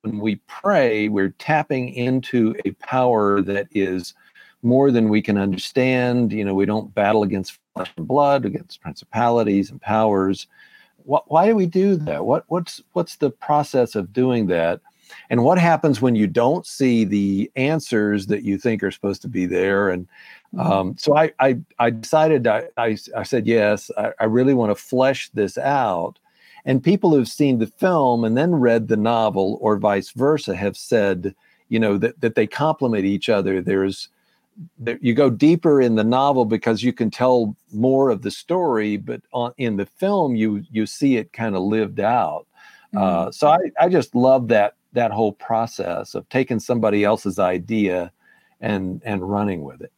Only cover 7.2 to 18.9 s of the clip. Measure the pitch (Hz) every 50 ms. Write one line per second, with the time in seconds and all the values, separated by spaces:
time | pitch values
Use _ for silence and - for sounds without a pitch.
7.2 | 104 98 98 95 92 - - _ _ _ _ - 92 - - - 80 - 127 139
8.2 | 143 143 143 139 123 - - - - _ - - _ 85 78 - - _ - 110
9.2 | 117 120 117 120 113 107 98 98 98 95 - - - - 107 110 110 110 104 98
10.2 | 95 95 95 92 - _ _ _ - - _ - _ _ _ _ _ 123 135 147
11.2 | - _ 147 160 175 208 226 214 190 170 165 185 190 202 196 165 151 156 151 71
12.2 | 85 107 127 165 - _ 156 180 175 - - - - _ _ 180 170 - - -
13.2 | - 139 139 _ - - 151 147 147 - - 135 123 113 - 110 98 98 101 127
14.2 | 127 131 127 120 110 92 90 85 82 82 87 - _ _ _ _ _ _ - -
15.2 | - _ 127 120 117 135 180 180 170 170 165 156 - 160 135 107 120 127 120 110
16.2 | 107 98 - 117 117 127 151 180 175 - - - 139 127 120 117 110 95 101 101
17.2 | 101 98 98 98 107 - _ 131 131 139 160 160 - - - 110 104 104 104 104
18.2 | 98 98 104 104 - 101 98 98 - 127 113 104 - 98